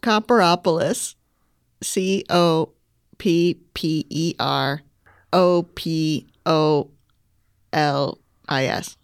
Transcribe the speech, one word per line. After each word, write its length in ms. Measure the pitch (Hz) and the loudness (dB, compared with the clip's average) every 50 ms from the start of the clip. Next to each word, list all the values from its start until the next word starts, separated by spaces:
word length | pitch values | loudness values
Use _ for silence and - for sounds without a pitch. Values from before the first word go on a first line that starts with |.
Copperopolis. 1120 | - 233 220 214 220 _ 247 233 190 170 175 175 - 196 160 160 - 147 165 - - - - _ _ _ _ _ _ _ _ _ _ _ _ _ | 0 0 0 0 2 _ 2 4 4 4 2 2 2 0 0 0 0 -2 -2 -4 -6 -10 -12 _ _ _ _ _ _ _ _ _ _ _ _ _
C 420 | - - - - 190 185 190 196 - _ | -12 -6 -4 -4 -2 0 -2 -2 -2 _
O 400 | - 175 175 170 165 160 160 - _ _ _ _ _ _ _ _ _ | 0 2 2 4 2 0 0 -4 _ _ _ _ _ _ _ _ _
P 420 | _ - 214 170 170 170 175 - - _ _ _ | _ -2 0 2 2 2 2 0 -2 _ _ _
P 320 | - - 160 156 156 - - | -8 -6 -4 -4 -4 -6 -6
E 240 | - 147 165 170 - _ | -6 -4 -4 -4 -4 _
R 420 | - 139 139 139 135 135 139 147 - _ _ _ _ _ _ _ _ _ - | -4 -2 -2 -2 -2 -2 -4 -6 -10 _ _ _ _ _ _ _ _ _ 2
O 300 | 175 185 180 180 175 170 175 _ | 2 4 4 4 2 0 -4 _
P 520 | - - 170 160 160 160 156 156 135 - _ _ _ _ | -10 -6 -4 -2 -2 0 0 -2 -4 -6 _ _ _ _
O 440 | - 160 156 156 151 156 147 - - _ _ _ _ _ _ _ _ _ _ _ _ _ _ _ _ - | 0 0 2 2 2 2 0 -2 -4 _ _ _ _ _ _ _ _ _ _ _ _ _ _ _ _ -2
L 440 | 156 151 147 143 139 143 131 - _ _ _ _ _ _ | 0 0 0 0 0 -2 -4 -4 _ _ _ _ _ _
I 180 | - 147 135 135 | -6 -4 -2 -2
S. 320 | 131 - - - - - _ | -2 -4 -4 -6 -10 -16 _